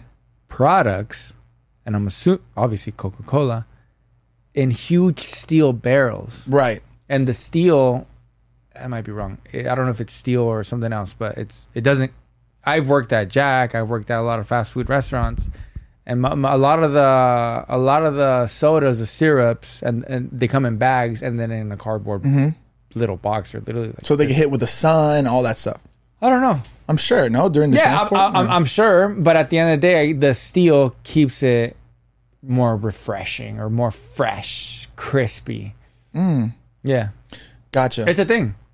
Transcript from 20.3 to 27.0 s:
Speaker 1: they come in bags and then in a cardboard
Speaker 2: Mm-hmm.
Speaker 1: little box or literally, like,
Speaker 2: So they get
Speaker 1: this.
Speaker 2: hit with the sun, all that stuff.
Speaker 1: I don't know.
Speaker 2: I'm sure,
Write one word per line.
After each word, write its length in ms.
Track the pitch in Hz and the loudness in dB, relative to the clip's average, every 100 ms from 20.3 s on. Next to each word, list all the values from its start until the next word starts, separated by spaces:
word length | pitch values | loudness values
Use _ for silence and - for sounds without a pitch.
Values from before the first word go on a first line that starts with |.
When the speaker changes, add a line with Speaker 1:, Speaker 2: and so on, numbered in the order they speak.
Speaker 1:
they 160 | 127 120 | -4 -2
come 160 | 135 127 | 0 0
in 100 | 110 | 0
bags 460 | 127 127 120 110 | 0 0 -2 -4
and 160 | 131 117 | -6 -4
then 120 | 113 | -4
in 200 | 113 107 | -6 -8
a 40 | 101 | -8
cardboard 460 | 110 110 101 101 | -6 -6 -6 -4
Speaker 2:
Mm-hmm. 260 | 135 139 147 160 _ _ _ 113 | 0 2 0 -2 _ _ _ -4
Speaker 1:
little 180 | 113 92 | -4 -4
box 380 | 104 107 87 | -4 -4 -6
or 60 | 113 | -12
literally, 280 | 110 117 113 | -8 -8 -8
like, 160 | - - | -6 0
Speaker 2:
So 100 | 147 | 2
they 80 | |
get 40 | 147 | 2
Speaker 1:
this. 60 | 139 | 2
Speaker 2:
hit 120 | 147 | 2
with 100 | 131 | 0
the 60 | 120 | -4
sun, 600 | - 160 160 151 147 131 | 0 2 4 4 2 2
all 160 | 127 | 2
that 120 | 120 110 | 0 -2
stuff. 240 | - - - _ _ - | -6 -10 -14 _ _ -2
Speaker 1:
I 80 | 247 | 2
don't 100 | 247 | 2
know. 180 | 262 147 - - - | 2 0 -6 -10 -2
Speaker 2:
I'm 80 | |
sure, 320 | 156 | 0